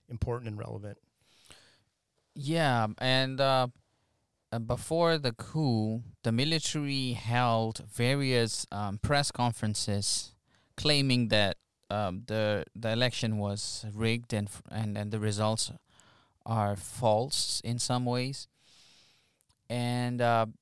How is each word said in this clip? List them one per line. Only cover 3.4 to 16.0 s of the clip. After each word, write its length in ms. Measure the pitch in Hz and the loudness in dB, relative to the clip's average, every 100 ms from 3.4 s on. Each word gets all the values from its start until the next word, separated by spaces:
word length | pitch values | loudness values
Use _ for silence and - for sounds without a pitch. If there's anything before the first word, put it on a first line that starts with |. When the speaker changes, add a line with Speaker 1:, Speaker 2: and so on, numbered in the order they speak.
Speaker 2:
uh, 280 | 135 131 123 - _ _ _ _ _ _ _ | 4 4 2 -4 _ _ _ _ _ _ _
uh, 60 | 117 | -6
before 580 | 113 123 - 165 170 160 | -4 -4 -2 2 4 2
the 140 | 135 | 0
coup, 680 | 117 - 156 147 113 107 113 117 - | -4 -4 0 2 4 2 -2 -6 -6
the 100 | 117 | 0
military 800 | 113 147 160 - 156 143 135 127 | 2 2 0 0 -2 -2 -2 -2
held 680 | 117 110 120 123 113 110 110 104 | -2 0 2 4 2 0 -4 -8
various, 760 | - 120 143 135 123 113 - - | -2 0 2 2 2 2 -2 -6
um, 280 | 101 104 104 | -6 -4 -4
press 320 | - 143 143 | 0 2 0
conferences 1040 | - 120 - 107 107 - 101 98 - - _ _ _ _ - | 0 0 0 -2 -2 -2 -2 0 -2 -4 _ _ _ _ -2
claiming 520 | 151 143 135 123 113 | 2 4 4 4 4
that, 280 | 107 98 - _ _ - | 4 4 0 _ _ -4
um, 320 | 104 101 92 117 | -2 -2 -4 -4
the, 380 | 110 107 104 - | 0 0 0 -4
the 160 | - 113 | -6 -2
election 460 | 113 123 - 117 107 | 2 0 0 -2 0
was 460 | 101 104 - - 110 | -2 -2 -6 -8 -8
rigged 380 | 104 113 120 120 | -2 0 0 -2
and 160 | 107 101 | -2 -2
f-, 140 | - - | -8 -8
and, 260 | 104 107 104 | -4 -4 -4
and 140 | 104 | -4
the 80 | 107 | -2
results 500 | 107 101 107 110 - - _ _ | 0 0 0 0 -4 -8 _ _